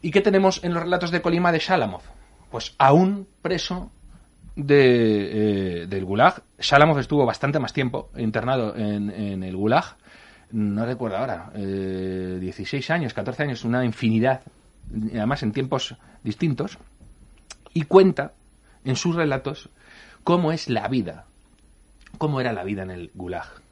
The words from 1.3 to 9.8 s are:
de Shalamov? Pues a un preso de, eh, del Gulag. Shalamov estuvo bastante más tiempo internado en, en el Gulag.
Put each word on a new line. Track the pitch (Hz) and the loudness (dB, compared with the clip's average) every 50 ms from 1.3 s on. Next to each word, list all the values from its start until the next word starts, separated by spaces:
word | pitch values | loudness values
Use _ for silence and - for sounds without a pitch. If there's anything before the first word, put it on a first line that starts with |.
| 170 170 180 175 | 0 2 2 2
de | 170 156 | 2 0
Shalamov? | - - 190 175 120 101 90 - - - - - - _ _ _ - - | 0 0 0 0 0 -2 -6 -10 -14 -18 -20 -20 -20 _ _ _ -20 -12
Pues | - 117 - - - _ | -10 -10 -10 -10 0 _
a | 135 135 | 6 6
un | 143 170 185 190 202 202 196 - _ _ _ | 8 6 6 4 0 -4 -8 -14 _ _ _
preso | 160 185 165 - - 185 180 185 - - - - - - - - _ _ _ - - - | -4 -4 -4 -4 -6 -8 -8 -8 -12 -16 -20 -20 -20 -20 -20 -20 _ _ _ -20 -16 -12
de, | - 143 139 143 143 135 127 123 120 117 110 107 104 101 90 - 107 107 107 104 98 95 95 87 85 85 | -10 0 4 6 8 8 8 6 6 4 4 2 2 0 -2 -2 0 0 2 2 0 -2 -2 -4 -6 -6
eh, | |
del | 90 98 98 95 | -6 -6 -6 -4
Gulag. | 90 98 107 131 175 - - _ _ _ | -2 2 6 6 4 4 2 _ _ _
Shalamov | - - - 143 139 147 160 156 | -8 -2 4 6 6 8 6 4
estuvo | 143 123 - 151 147 135 | 0 0 0 2 2 2
bastante | 117 110 - - 139 143 151 | 2 2 0 -2 0 0 0
más | 127 110 | -2 -2
tiempo | - - 131 123 - - - - - | -2 -2 -2 -2 -2 -6 -8 -10 -8
internado | - 123 110 107 113 110 123 135 131 117 107 - | -4 -4 -2 -2 -2 0 0 0 0 0 -2 -4
en, | - 110 104 104 104 104 104 | -4 -4 -4 -2 -4 -4 -6
en | 95 95 107 101 98 95 92 | -6 -6 -6 -6 -6 -6 -6
el | 92 92 | -6 -6
Gulag. | 92 101 107 123 160 | -2 2 4 4 2